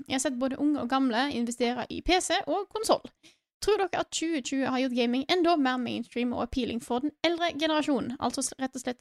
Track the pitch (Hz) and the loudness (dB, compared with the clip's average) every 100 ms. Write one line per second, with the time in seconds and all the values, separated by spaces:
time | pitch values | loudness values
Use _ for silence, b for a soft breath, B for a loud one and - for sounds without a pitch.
0 | - 262 311 247 262 262 294 294 233 269 | -4 -2 -2 -2 -2 0 0 0 0 2
1 | 269 226 277 233 240 233 240 247 - - | 2 2 0 0 -4 0 0 0 -6 -4
2 | - 359 - 349 - 349 392 427 440 - | 2 2 4 0 0 -2 -2 -2 2 2
3 | - - b b _ _ - 403 370 - | 2 -20 b b _ _ 0 2 2 -2
4 | 320 - 320 320 247 269 254 254 262 240 | -2 -4 -2 -2 -2 -2 0 0 0 2
5 | 240 254 262 370 330 339 262 254 240 208 | 2 0 2 4 4 4 4 0 -2 -6
6 | 240 240 247 - 233 269 233 233 - 240 | -6 -2 -2 -2 -2 -2 -2 -4 -4 -2
7 | 294 - 330 339 339 277 311 302 294 254 | -2 0 0 0 -2 0 0 2 2 0
8 | - 240 247 277 254 - 262 262 - 247 | -2 -4 -4 -2 -6 -4 -6 -6 -8 -6